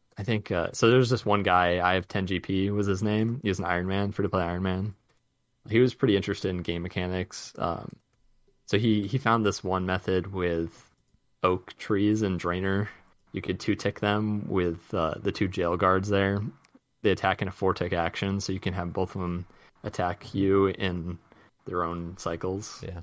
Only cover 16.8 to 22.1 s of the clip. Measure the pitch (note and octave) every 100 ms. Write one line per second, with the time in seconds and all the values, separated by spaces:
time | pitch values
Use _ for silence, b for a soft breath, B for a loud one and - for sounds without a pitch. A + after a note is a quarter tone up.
16.8 | _ _ G#2+ F#2 F#2+ F#2 F#2+ - F#2+ F#2
17.8 | F2+ F2+ E2 - G2 G2 - F#2+ G2 F2+
18.8 | F2 F#2+ F#2 G2 F2+ F2 F2+ b b b
19.8 | - - F2+ F2+ - G2 G2 G2 G2 F2+
20.8 | G2 F2+ E2+ F2 _ b b _ - F2+
21.8 | E2+ E2+ E2+